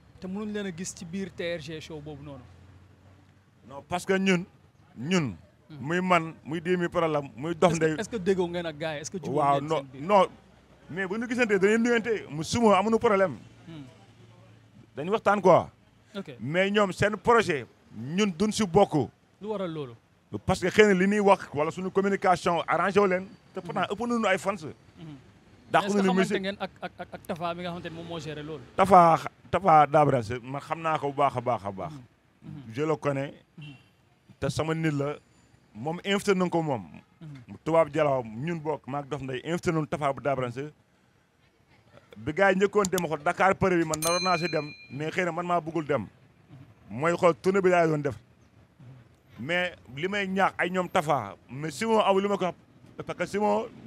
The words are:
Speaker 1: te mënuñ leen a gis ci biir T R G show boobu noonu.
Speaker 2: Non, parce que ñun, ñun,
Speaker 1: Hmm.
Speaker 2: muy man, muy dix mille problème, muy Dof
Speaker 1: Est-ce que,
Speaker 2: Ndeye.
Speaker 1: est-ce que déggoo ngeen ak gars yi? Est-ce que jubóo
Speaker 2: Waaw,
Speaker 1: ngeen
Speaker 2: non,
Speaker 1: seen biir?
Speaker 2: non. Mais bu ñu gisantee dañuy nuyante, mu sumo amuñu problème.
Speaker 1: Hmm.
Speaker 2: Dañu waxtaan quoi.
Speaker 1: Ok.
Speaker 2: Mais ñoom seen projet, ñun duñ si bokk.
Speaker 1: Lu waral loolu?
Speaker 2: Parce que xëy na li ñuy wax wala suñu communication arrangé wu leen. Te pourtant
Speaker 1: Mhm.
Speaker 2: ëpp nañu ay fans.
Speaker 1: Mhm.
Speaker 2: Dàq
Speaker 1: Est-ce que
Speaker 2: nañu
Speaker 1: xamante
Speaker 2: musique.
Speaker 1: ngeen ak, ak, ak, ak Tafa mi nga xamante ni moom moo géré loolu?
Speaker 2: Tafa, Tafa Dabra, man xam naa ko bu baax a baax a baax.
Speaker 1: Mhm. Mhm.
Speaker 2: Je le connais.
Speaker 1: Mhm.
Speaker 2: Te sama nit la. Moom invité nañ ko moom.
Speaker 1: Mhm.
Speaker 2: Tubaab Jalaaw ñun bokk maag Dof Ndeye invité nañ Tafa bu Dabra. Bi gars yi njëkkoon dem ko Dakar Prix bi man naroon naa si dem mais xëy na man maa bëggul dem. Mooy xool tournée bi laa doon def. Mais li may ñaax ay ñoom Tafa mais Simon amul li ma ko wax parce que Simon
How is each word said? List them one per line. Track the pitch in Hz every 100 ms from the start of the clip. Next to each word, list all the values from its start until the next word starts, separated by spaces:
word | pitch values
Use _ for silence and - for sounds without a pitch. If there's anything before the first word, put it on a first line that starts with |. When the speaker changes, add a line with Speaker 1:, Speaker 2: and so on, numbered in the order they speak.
| _ -
Speaker 1:
te | 185
mënuñ | 196 214
leen | 208 196
a |
gis | 165 185 -
ci | 170
biir | 196 190
T | - 175 170
R |
G | 143 156
show | - 156
boobu | 147 143
noonu. | 147 135 - - - - - _ - - _ _ _ _ -
Speaker 2:
Non, | 139 -
parce | 180 -
que | 190
ñun, | 190 180 185 - _ _ _ -
ñun, | 135 185 131 85 - _ -
Speaker 1:
Hmm. | 147
Speaker 2:
muy | 143 175
man, | 185 170 160 -
muy | - 165
dix | 165 180
mille | 175
problème, | 170 165 147 139 107
muy | 156 165
Dof | 180
Speaker 1:
Est-ce | 165
que, | 160
Speaker 2:
Ndeye. | 156
Speaker 1:
est-ce | 220
que | 233
déggoo | 180 185 175
ngeen | 175 170
ak | 147
gars | 160 147
yi? |
Est-ce | 156
que | 196
jubóo | 143 147
Speaker 2:
Waaw, | 143 143
Speaker 1:
ngeen | 147
Speaker 2:
non, | 156
Speaker 1:
seen | 139
biir? | 131
Speaker 2:
non. | 156 208 175 - - _ _ _ -
Mais | 160 190
bu | 220
ñu | 233
gisantee | 247 233 196
dañuy | 196 226
nuyante, | 240 233 226 202 -
mu | 147
sumo | 160 240 226
amuñu | 190 208 220
problème. | 226 196 185 107 - - -
Speaker 1:
Hmm. | 160 131 - - - - - - - _ - - -
Speaker 2:
Dañu | 165
waxtaan | 214 202 202
quoi. | 180 151 85 - _ _ _
Speaker 1:
Ok. | 202 190 120
Speaker 2:
Mais | 123 175 196
ñoom | 208 202
seen | - 202 214
projet, | - 233 175 143 107 _ _ 107
ñun | 123 180 208 156
duñ | 214
si | - 208
bokk. | 175 196 151 117 - _ _
Speaker 1:
Lu | 208
waral | 208 185
loolu? | 156 131 117 _ _ _ 104 -
Speaker 2:
Parce | 185
que | 175
xëy | - 214
na |
li | 185 196
ñuy | 208
wax | 202 190 -
wala | 139 160
suñu | 170 190
communication | 196 196 196 196 175 180 165 -
arrangé | 156 185 185
wu | 202
leen. | 180 190 - _
Te | -
pourtant | 175 202 170
Speaker 1:
Mhm. |
Speaker 2:
ëpp | 202 240
nañu | 240 208
ay | 190
fans. | 190 196 151
Speaker 1:
Mhm. | - - - 160 139 - - _ - -
Speaker 2:
Dàq | 160 170
Speaker 1:
Est-ce |
que | 202
Speaker 2:
nañu | 190
Speaker 1:
xamante | 185 185
Speaker 2:
musique. | 196
Speaker 1:
ngeen | 190 202
ak, | 190 -
ak, | 180 -
ak, | 180
ak | 180 -
Tafa | 170 170 175
mi |
nga | 180
xamante | 170 170
ni | 165
moom | 170
moo | 170
géré | 151 147
loolu? | 151 151 - -
Speaker 2:
Tafa, | 190 185 170 156 - - -
Tafa | 175 190 156 143
Dabra, | 151 147 131 104 123
man | 120 139
xam | - 156
naa | 165 156
ko | 139
bu | 139
baax | 139 123
a |
baax | 120 117 98
a |
baax. | 95 87
Speaker 1:
Mhm. | 135 123 _ _ _
Mhm. | - 151 120
Speaker 2:
Je | 113
le | 156 151
connais. | 147 139 139 - _ -
Speaker 1:
Mhm. | 147 131 _ _ _ _ _ _
Speaker 2:
Te | 139
sama | - 156 160
nit | 160
la. | 143 143 147 - _ _ _ _ 107
Moom | 143 170 196
invité | 196 208 190
nañ | 180
ko | 170
moom. | 160 120 85 - - _
Speaker 1:
Mhm. | 156 135 113 101 -
Speaker 2:
Tubaab | 165 151
Jalaaw | 147 151 135
ñun | 113 107 156 170
bokk | 151 139 -
maag | 143 139
Dof | 143
Ndeye | 131 131
invité | 151 175 180
nañ | 160 147
Tafa | 131 143
bu | 135
Dabra. | 139 131 123 120 151 - _ _ _ _ _ _ _ _ _ _ _ - _ -
Bi | 113
gars | 156 196
yi | 190
njëkkoon | 202 208 185
dem | 185 165
ko | 151
Dakar | 151 175 190 -
Prix | 190 180
bi | 170
man | 156
naroon | 160 175
naa | 180 175
si | 175
dem | 156 147 - -
mais | 123 156
xëy | 185 180
na |
man | 165 175
maa | 175
bëggul | 160 165 147
dem. | 139 87 - _ _ _ - - _ -
Mooy | 110 160 175
xool | 180 151
tournée | 185 196
bi | 180
laa | 175 165
doon | 151
def. | 143 - - _ _ _ _ _ - - - _ _ -
Mais | 127 175 180 - - 127
li | 180
may | 202 190
ñaax | 190 175 -
ay | 175
ñoom | 180 175
Tafa | 190 151 139 101 87 -
mais | 127 156
Simon | 139 226 220
amul | 185 196
li | 202
ma | 196
ko | 180
wax | - _ _ - -
parce | 156 160
que | 175
Simon | 196 208 208 185 -